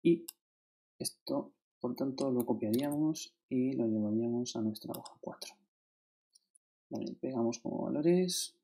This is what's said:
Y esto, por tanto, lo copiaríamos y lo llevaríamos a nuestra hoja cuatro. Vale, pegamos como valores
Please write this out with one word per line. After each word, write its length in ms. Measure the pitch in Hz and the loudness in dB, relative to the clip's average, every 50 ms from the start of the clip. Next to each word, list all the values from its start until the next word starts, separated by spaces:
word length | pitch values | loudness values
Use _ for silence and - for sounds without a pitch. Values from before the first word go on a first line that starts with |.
| _ | _
Y 220 | 170 170 165 - - - _ _ _ _ _ _ _ _ _ _ _ _ _ | 6 4 4 2 -12 -18 _ _ _ _ _ _ _ _ _ _ _ _ _
esto, 540 | - - - _ _ - - 285 - - _ _ _ _ _ _ | -8 -8 -8 _ _ -2 -2 -2 -2 -4 _ _ _ _ _ _
por 160 | - 123 123 | -4 -4 -2
tanto, 340 | - 135 135 131 - 139 139 | 0 -2 -2 0 0 0 0
lo 140 | 127 123 120 | 2 2 2
copiaríamos 880 | - 123 107 - 104 107 123 143 147 147 147 156 156 160 - - - _ _ _ _ | 2 0 0 2 0 2 2 2 0 0 2 2 0 0 -2 -6 -14 _ _ _ _
y 240 | 131 127 127 131 135 | 0 0 0 0 0
lo 140 | 131 117 113 | 0 0 2
llevaríamos 680 | 110 110 104 104 107 110 117 120 117 120 123 120 - | 2 0 0 2 2 0 0 0 0 -2 -2 -2 -4
a 60 | 117 | -2
nuestra 320 | 110 110 107 - - - - | -2 -2 -2 -4 -8 -10 -10
hoja 220 | - - - - _ | -10 -10 -12 -18 _
cuatro. 360 | - - - - - - - _ _ _ _ _ _ _ _ _ _ _ _ _ _ _ _ - _ _ _ _ _ _ _ _ _ _ | -12 -12 -10 -10 -14 -16 -16 _ _ _ _ _ _ _ _ _ _ _ _ _ _ _ _ -20 _ _ _ _ _ _ _ _ _ _
Vale, 260 | - 107 - - - - | -6 -6 -6 -6 -8 -6
pegamos 380 | - 131 131 120 117 117 - - | -6 -4 -2 0 0 0 0 -2
como 240 | _ - - - - | _ -6 -4 -4 -4
valores 720 | - - 143 151 170 175 180 185 185 180 - - - _ _ | -2 -2 2 4 6 6 6 4 2 0 -4 -4 -6 _ _